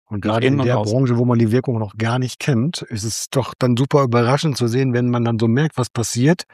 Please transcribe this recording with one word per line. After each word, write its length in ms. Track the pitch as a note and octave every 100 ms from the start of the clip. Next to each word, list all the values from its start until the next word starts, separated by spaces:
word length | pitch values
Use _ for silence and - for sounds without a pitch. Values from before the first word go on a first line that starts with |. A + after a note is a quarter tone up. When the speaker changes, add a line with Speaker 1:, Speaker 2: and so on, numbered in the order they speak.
| -
Speaker 1:
Und 180 | G#2
Speaker 2:
Nach 80 | G#2
Speaker 1:
gerade 120 | A2 B2+
Speaker 2:
innen 80 | C#3
Speaker 1:
in 20 |
Speaker 2:
und 60 | B2
Speaker 1:
der 120 | B2
Speaker 2:
außen. 140 | G#2
Speaker 1:
Branche, 220 | A#2+ C3 A#2+
wo 60 |
man 140 | B2 A#2
die 120 | A#2
Wirkung 260 | B2 B2+ A#2
noch 180 | G#2+ G#2+
gar 220 | A2+ B2+
nicht 200 | B2+ -
kennt, 440 | - A#2+ C#3 -
ist 220 | - A#2
es 220 | G#2+ - -
doch 240 | C3+ A#2 -
dann 180 | B2+ A#2+
super 260 | C3+ D3
überraschend 520 | C3+ A#2 A#2+ C#3+ E3 C3
zu 80 | A#2+
sehen, 240 | B2 C3+
wenn 160 | A#2+ B2
man 160 | A#2+
dann 140 | A#2 A#2
so 100 | A#2
merkt, 300 | A#2+ D#3 -
was 100 | B2
passiert, 540 | - A2+ A#2+ C3+ F3 -